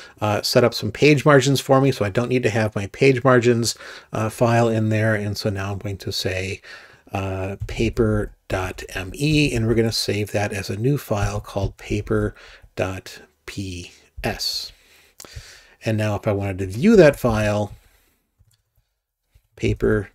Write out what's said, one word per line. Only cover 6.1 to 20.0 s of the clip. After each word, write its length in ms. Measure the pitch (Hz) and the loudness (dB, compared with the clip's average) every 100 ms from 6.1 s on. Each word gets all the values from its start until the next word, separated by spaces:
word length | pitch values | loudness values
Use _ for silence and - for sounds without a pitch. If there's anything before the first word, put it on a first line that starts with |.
say, 500 | - 95 92 95 98 - - - - _ | -6 -4 -4 -6 -10 -14 -20 -20 -20 _
uh, 440 | 98 95 95 95 98 - | -6 -4 -6 -6 -8 -8
paper 680 | - 113 - 110 107 101 - - | -2 -2 2 0 0 -4 -12 -8
dot 360 | 95 92 - - | -6 -6 -8 -12
M 220 | - 92 - | -10 -10 -4
E, 400 | 147 151 147 120 | 0 2 2 0
and 100 | 113 | 0
we're 80 | |
gonna 180 | 113 113 | 2 2
save 420 | - - 104 104 | -2 -2 -4 -2
that 200 | 104 104 | -2 -4
as 160 | 101 95 | -6 -8
a 80 | 101 | -2
new 220 | 123 143 | -2 -2
file 400 | - 101 101 101 | -2 -2 -2 -4
called 380 | - 101 101 - | -6 -4 -4 -6
paper 580 | - 107 - 110 104 - - - - - | -6 -6 -2 -2 -2 -6 -20 -20 -16 -6
dot 480 | 95 92 - - - _ - | -6 -6 -14 -20 -20 _ -14
P 460 | - 95 87 87 - _ - | -10 -10 -10 -14 -20 _ -8
S. 480 | 117 95 - - - _ _ _ _ _ - - - - _ _ | -8 -6 -6 -6 -10 _ _ _ _ _ -18 -18 -18 -20 _ _
And 140 | 117 107 | -4 -2
now 180 | 107 101 | -2 -2
if 120 | 110 | -2
I 40 | |
wanted 280 | 101 98 92 | -2 -2 -6
to 80 | 95 | -6
view 280 | 101 190 220 | 0 6 8
that 220 | 151 - | 8 6
file, 560 | 123 107 104 104 101 - _ _ _ _ _ _ _ _ _ _ _ _ _ _ _ _ _ - | 0 2 0 0 -4 -8 _ _ _ _ _ _ _ _ _ _ _ _ _ _ _ _ _ -4
paper 540 | 113 104 113 107 | -4 0 0 0